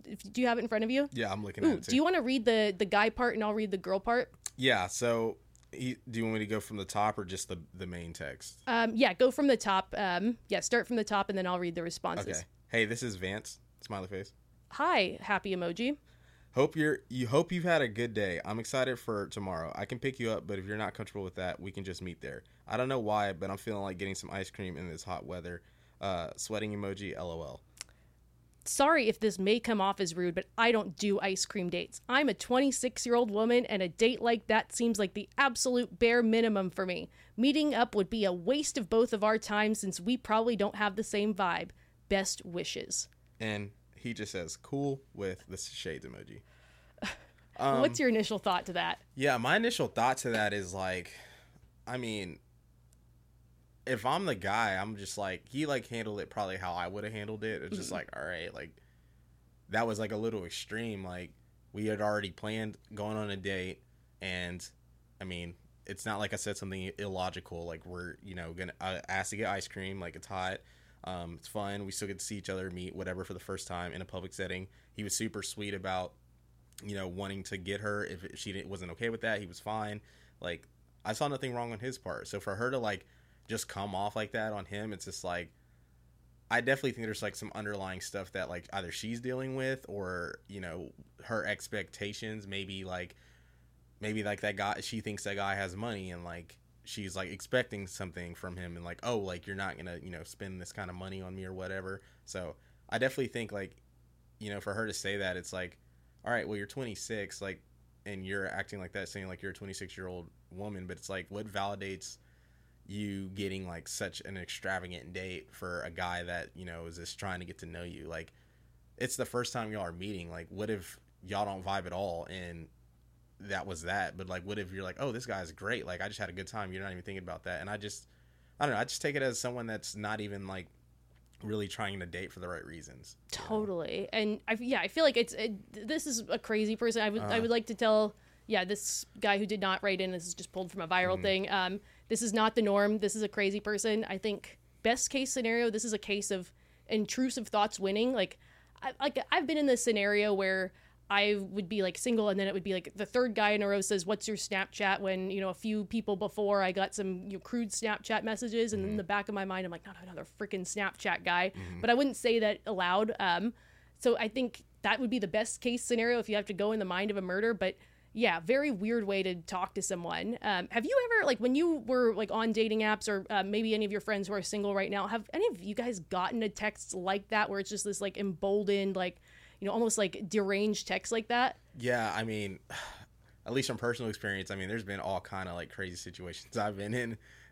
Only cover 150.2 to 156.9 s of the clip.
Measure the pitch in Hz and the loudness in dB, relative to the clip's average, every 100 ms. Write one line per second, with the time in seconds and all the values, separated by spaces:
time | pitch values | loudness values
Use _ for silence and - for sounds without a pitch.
150.2 | 208 196 190 190 185 - - _ - 202 | 4 4 4 2 0 -6 -20 _ 0 4
151.2 | 208 208 196 196 175 214 185 180 254 226 | 6 4 0 -4 -2 2 2 2 2 4
152.2 | 208 196 196 190 196 185 - 196 202 247 | 4 4 2 0 0 -2 -2 -6 0 2
153.2 | 254 208 208 214 202 202 190 202 170 208 | 4 4 4 4 4 2 4 2 2 -2
154.2 | - 208 - 196 190 - 196 196 196 190 | 0 -4 0 0 -2 0 2 4 2 0
155.2 | 190 196 190 170 220 214 190 226 208 196 | 0 0 -2 -2 0 0 0 -2 0 0
156.2 | 180 - 202 202 185 185 190 | 0 0 4 4 4 2 0